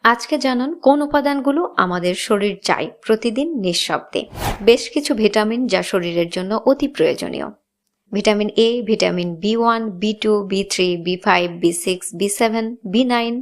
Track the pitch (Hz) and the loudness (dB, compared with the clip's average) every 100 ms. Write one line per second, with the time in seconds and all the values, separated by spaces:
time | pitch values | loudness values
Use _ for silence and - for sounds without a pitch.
0 | - 240 - 302 269 247 269 339 262 294 | 4 2 0 0 0 0 -2 2 4 4
1 | 294 294 277 277 269 285 349 - 180 180 | 2 0 0 0 0 0 -2 0 0 0
2 | 180 185 - 208 202 196 - - 156 - | 0 -2 0 0 0 -2 -2 -2 -2 -8
3 | - 220 240 220 311 294 185 175 - 151 | -2 0 0 -2 -4 -2 -2 -2 -2 -4
4 | - - - - - - 202 240 - 302 | -4 -6 -6 -8 -6 2 4 4 2 -4
5 | 294 226 214 220 214 233 254 185 180 196 | -2 2 2 2 0 -2 0 0 0 -2
6 | 175 170 170 185 185 220 - 277 285 - | 0 -2 -2 -4 -4 0 2 2 0 0
7 | 160 - - - - 214 _ _ _ _ | 0 0 -6 -8 -10 -14 _ _ _ _
8 | _ 202 220 208 208 214 226 240 214 208 | _ -2 2 2 0 2 2 2 -2 2
9 | 180 175 175 165 196 226 233 226 226 180 | 2 0 -4 -4 -2 2 2 0 -4 -4
10 | 208 214 220 208 196 196 196 - 180 175 | -4 -2 0 0 0 -4 -2 0 0 0
11 | 170 180 214 180 175 170 170 170 - 185 | -4 -2 2 2 0 0 0 0 -4 -4
12 | - 170 202 - 226 226 220 240 202 214 | -6 -4 -4 0 0 0 -4 -8 -2 0
13 | 254 240 233 240 | 2 0 -2 -4